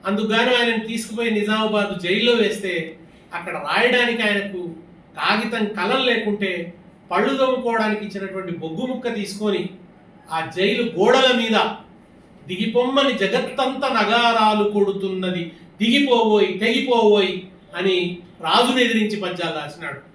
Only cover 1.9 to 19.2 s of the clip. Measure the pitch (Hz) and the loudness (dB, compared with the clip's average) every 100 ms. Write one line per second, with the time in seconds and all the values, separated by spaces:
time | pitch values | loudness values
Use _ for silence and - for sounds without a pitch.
1.9 | 175 180 214 240 233 202 - 190 165 160 | -4 -2 0 2 4 2 -2 -4 -6 -8
2.9 | - - - - 170 175 160 143 180 247 | -14 -20 -20 -14 -12 -8 -8 -4 2 2
3.9 | 247 233 226 214 202 202 185 170 160 - | 2 2 0 0 -2 -4 -8 -10 -12 -20
4.9 | - - 151 165 214 226 214 208 - 196 | -20 -20 -4 0 0 -2 -2 -4 -2 -2
5.9 | 262 254 220 208 208 190 175 - - - | 0 2 0 -2 -2 -4 -4 -8 -14 -20
6.9 | - - 180 247 262 262 254 233 226 214 | -20 -4 0 0 2 0 0 0 0 0
7.9 | 208 196 196 190 190 180 165 160 165 254 | -2 -6 -8 -8 -8 -8 -8 -8 -6 -6
8.9 | 254 240 220 196 - 214 180 175 - - | -4 -6 -6 -8 -4 -2 -2 -4 -12 -20
9.9 | - - - - 160 160 180 202 247 - | -20 -20 -20 -8 -6 -6 0 0 0 -2
10.9 | 165 214 262 262 233 220 208 208 - - | 2 4 6 4 2 2 2 0 -4 -16
11.9 | - - - - - 139 185 226 233 254 | -20 -20 -20 -20 -20 -12 -4 0 0 2
12.9 | 277 277 196 196 247 226 - 254 277 269 | 2 0 0 0 0 -2 -2 -4 -2 -2
13.9 | 233 208 233 233 226 214 214 208 202 196 | 0 2 2 2 4 4 4 2 2 0
14.9 | 196 190 185 185 180 170 - - - 233 | 0 -4 -4 -4 -4 -8 -12 -20 -2 2
15.9 | 277 277 233 220 208 185 - 226 233 262 | 4 4 4 6 4 4 2 0 0 2
16.9 | 233 214 208 185 185 - - - 175 190 | 4 6 6 2 -4 -10 -20 -14 -4 0
17.9 | 180 175 180 - - 160 208 247 254 233 | 0 -2 -6 -14 -8 2 4 4 2 2
18.9 | 220 208 - | 2 0 -2